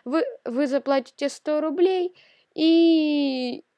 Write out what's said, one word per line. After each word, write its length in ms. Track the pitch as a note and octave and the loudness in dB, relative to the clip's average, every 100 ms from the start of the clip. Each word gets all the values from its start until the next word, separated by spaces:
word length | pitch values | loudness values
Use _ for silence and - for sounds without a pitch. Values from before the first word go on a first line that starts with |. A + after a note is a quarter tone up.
| - | -6
вы, 180 | D#4 G4+ A#4 - | -4 -4 -6 -6
вы 220 | A#3+ C#4+ | -4 -2
заплатите 640 | C4+ - C#4 C4+ - C#4+ | -2 -2 -2 -4 -6 -8
сто 320 | - - D4+ | -6 -4 -4
рублей, 540 | D#4 D4 F4+ F#4+ F4+ - _ _ _ | -2 0 2 2 -4 -8 _ _ _
и, 1080 | - D#4+ E4 E4 E4 D4+ D4 C#4 C4 B3 - - | -2 2 4 4 4 2 0 -2 -2 -6 -8 -14